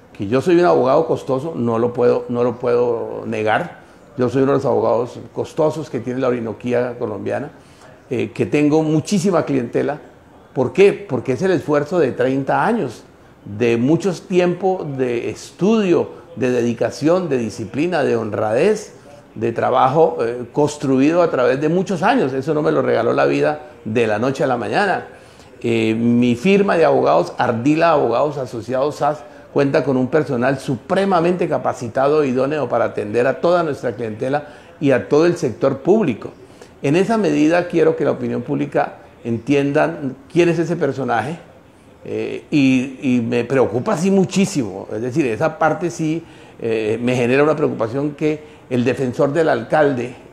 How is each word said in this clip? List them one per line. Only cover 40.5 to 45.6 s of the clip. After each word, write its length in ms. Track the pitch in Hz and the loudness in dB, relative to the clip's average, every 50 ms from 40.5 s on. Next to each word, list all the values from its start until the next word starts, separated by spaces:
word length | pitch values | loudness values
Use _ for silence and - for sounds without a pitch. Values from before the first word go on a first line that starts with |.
| 165 160 | 2 0
ese 160 | 165 151 170 | 0 -2 -2
personaje, 640 | 170 170 139 131 131 135 123 117 113 107 135 170 170 - - - - - - - - - - - - - | -2 -2 -2 -2 -4 -4 -2 -2 -2 -2 -4 -8 -10 -14 -20 -20 -20 -20 -20 -20 -20 -20 -20 -20 -20 -12
eh, 400 | 104 104 107 110 107 107 113 - - | -8 -6 -6 -6 -6 -8 -10 -8 -2
y, 480 | - 151 135 131 131 127 123 139 - - | 2 4 4 4 4 2 0 -2 -8 -6
y 200 | - 131 123 123 | -2 0 0 0
me 220 | 117 117 123 120 117 | 0 0 -2 -2 -2
preocupa 540 | - 143 135 120 - 95 123 123 - 214 147 | 0 2 2 2 2 2 -2 -2 -2 -2 0
sí 140 | 165 196 | 2 2
muchísimo, 760 | 190 196 185 - - 180 196 185 - 147 123 98 92 95 104 - 107 | 4 4 2 2 2 0 0 0 0 -4 -4 -4 -6 -10 -10 -8 -8
es 80 | 107 | -6
decir, 240 | 110 127 120 156 156 | -6 -4 -2 0 0
esa 340 | 123 110 107 156 156 156 | 0 0 0 -2 -2 0
parte 300 | - | 0